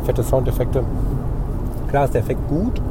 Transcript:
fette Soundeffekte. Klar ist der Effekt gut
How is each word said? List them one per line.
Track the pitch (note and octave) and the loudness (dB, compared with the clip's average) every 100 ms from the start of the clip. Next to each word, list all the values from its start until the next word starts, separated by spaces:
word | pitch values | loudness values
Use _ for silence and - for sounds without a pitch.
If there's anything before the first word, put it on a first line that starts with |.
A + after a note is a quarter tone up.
fette | - B2+ | 0 0
Soundeffekte. | A#2 C3 C3 - B2 C3+ A2+ - - - - - - - - - - | 2 2 2 0 2 0 0 0 0 0 -2 -2 -2 -2 -4 -4 0
Klar | C#3 | 2
ist | C#3+ | 2
der | - | 2
Effekt | - B2+ - | 0 -2 0
gut | D3 A#3 - - | 0 0 0 -2